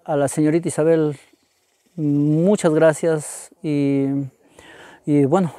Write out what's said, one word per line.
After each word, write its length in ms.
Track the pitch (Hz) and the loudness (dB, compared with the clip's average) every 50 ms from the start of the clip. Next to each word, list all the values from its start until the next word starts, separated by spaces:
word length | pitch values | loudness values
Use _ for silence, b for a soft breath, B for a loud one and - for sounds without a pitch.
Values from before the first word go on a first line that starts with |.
| _ | _
a 120 | - 160 | -4 -2
la 100 | 143 143 | -2 -2
señorita 400 | 135 - - 156 151 151 170 165 | -2 0 0 0 0 0 0 -2
Isabel, 500 | 165 - - 151 165 165 160 156 151 143 - - _ _ _ _ _ _ _ _ _ _ _ _ _ _ | -2 -4 0 0 2 2 2 0 -2 -4 -8 -14 _ _ _ _ _ _ _ _ _ _ _ _ _ _
muchas 800 | 170 156 147 143 143 147 151 151 156 170 190 214 202 - 175 156 | -4 -2 0 0 0 2 2 2 2 2 2 2 2 2 0 2
gracias 760 | 156 156 160 151 - - 165 160 151 147 - - - - - _ _ - | 4 4 2 2 2 -2 -2 -2 -2 -4 -10 -16 -18 -20 -20 _ _ -6
y, 440 | 160 147 143 143 139 139 139 135 135 139 139 139 131 - _ B B B B B B B B B B B B B | -4 -2 0 0 0 0 0 -2 -2 -2 -4 -6 -8 -12 _ B B B B B B B B B B B B B
y, 200 | - 147 147 143 | 0 2 2 2
bueno, 260 | 131 151 190 190 151 - | 2 2 0 0 -2 -6